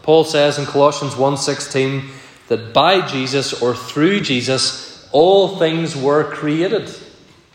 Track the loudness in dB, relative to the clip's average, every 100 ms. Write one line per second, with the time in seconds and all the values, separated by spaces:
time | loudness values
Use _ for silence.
0 | 4 4 4 2 2 0 -2 4 4 2
1 | -6 0 0 0 -4 -4 -4 -2 -2 -2
2 | -8 -18 -20 -20 -6 -6 0 2 4 2
3 | 0 -6 -4 -4 -4 -2 -2 -4 -6 0
4 | 0 0 -2 -2 -2 -2 -2 -6 -16 -20
5 | -2 4 6 4 2 0 -2 0 -4 -2
6 | 0 0 0 -4 -2 -2 0 -2 -6 -16
7 | -20 -20 _ _ _